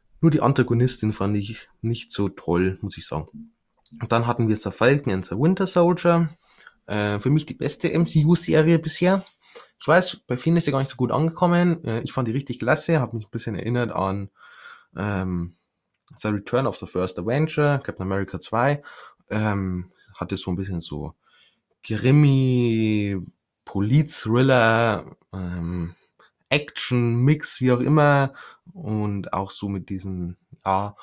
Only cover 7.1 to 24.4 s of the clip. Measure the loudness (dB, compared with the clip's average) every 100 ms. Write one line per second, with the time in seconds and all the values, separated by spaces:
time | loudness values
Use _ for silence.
7.1 | 0 2 2 0 -4 -6 -4 -2 0 2
8.1 | 4 4 4 4 4 6 4 2 0 2
9.1 | 2 -2 _ _ -20 -20 _ 2 4 4
10.1 | -6 _ -4 2 2 2 -2 -4 -2 -2
11.1 | 0 -2 0 2 4 2 0 -2 -4 -4
12.1 | -4 -2 -4 -6 -4 0 0 2 0 0
13.1 | -6 -8 -10 -8 -6 -4 -2 -2 -2 -2
14.1 | -2 -8 -14 -20 -20 -20 -20 _ -6 -4
15.1 | -2 -2 -4 -6 -10 _ _ _ _ _
16.1 | -8 -4 -4 -2 -2 -2 -4 -8 -4 -4
17.1 | -4 -4 -2 0 0 0 0 -4 -8 -4
18.1 | -4 -4 -8 -6 -2 0 -2 -6 -20 -20
19.1 | _ _ -2 -2 -2 -2 -6 -8 _ _
20.1 | -10 -6 -6 -4 -6 -4 -8 -8 -10 -10
21.1 | -14 _ _ _ _ _ _ -8 -2 4
22.1 | 6 6 4 4 2 2 2 2 2 0
23.1 | -4 -8 -16 _ _ -8 -2 2 2 2
24.1 | -4 -2 2